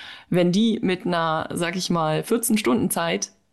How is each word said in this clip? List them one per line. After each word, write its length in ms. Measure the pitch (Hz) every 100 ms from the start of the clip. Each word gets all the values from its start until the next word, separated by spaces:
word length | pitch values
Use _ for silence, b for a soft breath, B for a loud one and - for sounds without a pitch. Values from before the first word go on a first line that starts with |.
| B B B
Wenn 220 | 175 175
die 280 | 185 226 208
mit 240 | 185 180 175
einer, 420 | 175 165 160 -
sag 240 | - 170 180
ich 140 | -
mal, 340 | 175 156 156
vierzehn 360 | 156 226 - 214
Stunden 320 | - 247 -
Zeit, 400 | - 170 196 - _ _